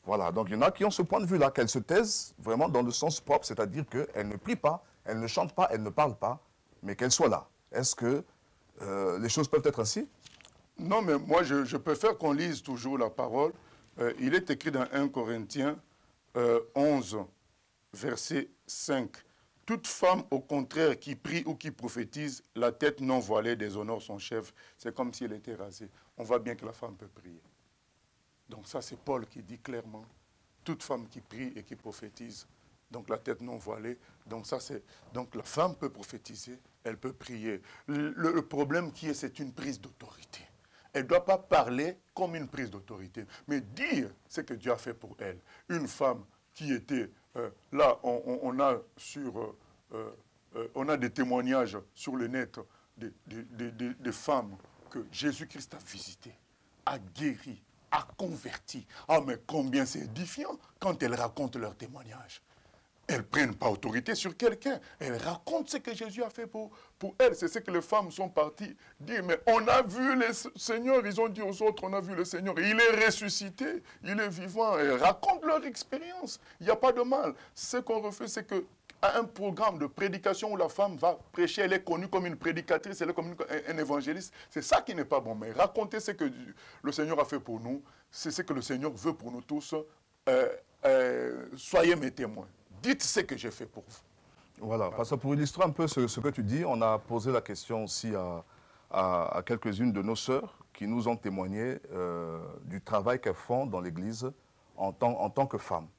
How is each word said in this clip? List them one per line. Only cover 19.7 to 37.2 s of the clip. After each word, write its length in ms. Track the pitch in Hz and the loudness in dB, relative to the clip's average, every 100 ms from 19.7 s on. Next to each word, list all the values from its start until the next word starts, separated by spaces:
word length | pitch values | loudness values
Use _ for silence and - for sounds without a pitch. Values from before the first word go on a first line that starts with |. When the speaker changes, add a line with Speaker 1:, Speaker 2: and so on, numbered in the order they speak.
| 226 - | -4 -4
Speaker 2:
femme, 380 | - 180 185 - | 4 4 4 2
au 80 | 135 | -4
contraire, 580 | - 143 127 156 160 127 | 0 -4 -2 2 2 2
qui 180 | 143 135 | -6 -8
prie 280 | - 165 151 | -4 -4 -4
ou 80 | |
qui 160 | 156 156 | -6 -8
prophétise, 720 | - 117 117 113 147 151 127 _ 113 | -8 -6 -6 -6 -6 -6 -8 _ 0
la 160 | 120 | 0
tête 300 | 120 147 147 | 2 0 2
non 180 | 131 131 | 0 2
voilée 380 | 104 107 113 117 | 2 0 2 -2
déshonore 440 | 104 101 107 113 | -2 -4 -4 -6
son 160 | - 101 | -8 -12
chef. » 360 | - 113 107 _ - _ | -6 -6 -6 _ -20 _
C'est 180 | 120 117 | -10 -4
comme 180 | 123 | -6
si 120 | 120 120 | -4 -8
elle 80 | |
était 200 | 107 113 | -8 -10
rasée. 360 | 110 101 92 104 _ _ - | -10 -12 -14 -18 _ _ -14
On 60 | |
voit 160 | 113 120 | 0 0
bien 160 | 117 113 | 0 -8
que 100 | 117 | -10
la 60 | |
femme 240 | 117 117 95 | -12 -14 -14
peut 140 | 101 | -20
prier. 320 | - 90 82 _ _ _ _ _ _ _ _ _ _ _ | -20 -20 -20 _ _ _ _ _ _ _ _ _ _ _
Donc 180 | 113 101 | -18 -10
ça, 160 | 139 | -10
c'est 160 | - 135 | -10 -12
Paul 300 | - 131 110 | -4 -4 -4
qui 160 | 127 | -14
dit 160 | 98 120 | -16 -14
clairement, « 460 | - 120 113 107 110 _ _ _ _ _ | -10 -10 -10 -18 -20 _ _ _ _ _
Toute 180 | - 160 | -8 -8
femme 260 | - 127 110 | -4 -6 -6
qui 100 | - | -18
prie 320 | 104 113 127 123 | -16 -10 -10 -10
et 60 | |
qui 120 | 107 117 | -14 -14
prophétise, 720 | 113 - 107 - 117 104 - _ _ _ _ | -14 -14 -16 -16 -16 -16 -20 _ _ _ _
donc 200 | 117 - | -16 -6
la 80 | 113 | -6
tête 240 | 123 117 | -4 -6
non 160 | 120 120 | -8 -12
voilée. » 420 | 104 110 110 123 - _ - | -10 -8 -8 -12 -16 _ -12
Donc 220 | 113 101 | -12 -6
ça, 140 | 127 | -8
c'est, 200 | - - - - - | -6 -12 -14 -20 -12
donc 220 | 120 123 117 | -10 -8 -10
la 80 | |
femme 320 | - 151 180 156 | -6 0 0 0
peut 140 | 139 | -8
prophétiser, 680 | 110 98 117 - 107 - 127 _ _ 117 | -8 -16 -16 -16 -16 -16 -18 _ _ -10
elle 120 | 110 | -8
peut 160 | 131 | -10
prier. 480 | 131 | -10